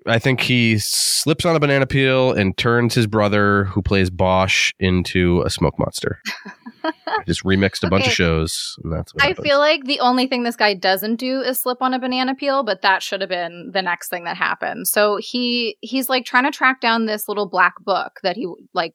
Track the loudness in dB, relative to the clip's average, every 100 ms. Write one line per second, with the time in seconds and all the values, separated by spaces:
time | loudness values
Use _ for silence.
0 | 0 0 2 0 2 4 4 2 0 -2
1 | -2 0 0 0 2 2 2 2 2 2
2 | 2 2 2 2 0 0 0 2 2 2
3 | 2 2 2 4 4 4 2 -2 0 2
4 | 2 2 2 4 2 2 0 0 0 2
5 | 0 2 2 2 0 0 0 0 -4 -4
6 | -6 -6 -8 -12 -14 -18 -20 -10 -8 -8
7 | -6 -6 -4 -2 0 2 2 0 0 2
8 | 2 2 2 2 0 -4 -8 -10 -8 -6
9 | -6 -2 -2 0 0 2 2 0 -2 0
10 | 2 2 0 -2 -4 0 0 2 0 0
11 | 0 -4 -2 -4 -4 -4 -4 -2 -2 -2
12 | -2 -2 -2 -2 -2 0 0 0 0 0
13 | -2 -6 -4 -4 -4 -8 -6 -4 -2 -4
14 | -6 -8 -6 -4 -2 -2 -6 -4 -2 2
15 | 2 2 -4 -4 -2 -2 -2 -6 -6 -4
16 | -2 -2 0 0 0 2 0 2 0 0
17 | 0 -4 -4 -4 -2 2 2 0 -2 -2
18 | -4 -6 -4 -4 -6 -10 -8 -4 -4